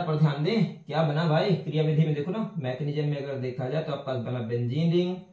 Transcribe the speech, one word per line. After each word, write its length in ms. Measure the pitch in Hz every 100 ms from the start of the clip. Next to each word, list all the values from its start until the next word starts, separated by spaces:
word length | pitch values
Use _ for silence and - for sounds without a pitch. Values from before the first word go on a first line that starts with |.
| 170
पर 100 | 151
ध्यान 260 | 151 139
दें, 400 | 160 226 160 -
क्या 180 | - 147
बना 240 | 151 151 165
भाई, 260 | 156 202 165
क्रियाविधि 500 | - 151 156 147 156
में 80 | 147
देखो 160 | 156
ना, 80 | 220 - 165
मैकेनिज्म 460 | 127 127 147 147
में 140 | 147 143
अगर 200 | 139 131
देखा 280 | 127 123 131
जाए 140 | 151
तो 80 | 151
आपके 140 | 139 -
पास 180 | 127
बना 160 | 113 123
बेंजीन 500 | 110 120 120 143 170
रिंग 240 | 175 180 185 -